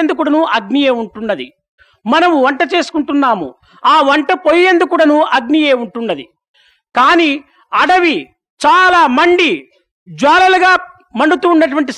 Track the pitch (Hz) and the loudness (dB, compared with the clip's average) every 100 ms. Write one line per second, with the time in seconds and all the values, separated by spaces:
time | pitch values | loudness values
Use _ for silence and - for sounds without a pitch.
0 | 311 302 302 302 330 226 196 269 277 240 | 0 -2 -2 0 0 -2 -2 -2 0 -2
1 | 220 214 220 170 127 _ _ _ _ _ | -6 -8 -6 -6 -8 _ _ _ _ _
2 | 214 302 349 302 254 269 311 339 285 320 | -2 0 2 2 0 -2 -2 -2 -4 -6
3 | 294 285 269 208 143 - _ _ 262 311 | -4 -2 0 -2 -6 -14 _ _ 0 2
4 | 277 294 302 370 320 330 370 349 349 339 | 2 0 0 -2 0 2 2 2 0 0
5 | 311 294 320 247 233 311 294 254 220 233 | 2 2 0 -2 -2 0 0 0 -4 -8
6 | 226 156 120 _ _ _ _ _ _ 240 | -8 -8 -12 _ _ _ _ _ _ -2
7 | 269 339 320 277 - _ _ 208 285 370 | 2 2 0 -4 -10 _ _ -2 0 2
8 | 349 202 135 _ _ - 294 349 370 349 | 0 -2 -8 _ _ -4 0 2 4 2
9 | 302 254 349 359 320 160 131 _ _ _ | 2 2 2 2 0 -2 -10 _ _ _
10 | - 156 277 349 370 381 359 359 - - | -20 -2 2 4 4 4 2 0 -2 -20
11 | _ 226 302 349 349 330 320 285 262 | _ -2 0 0 2 2 0 -2 -4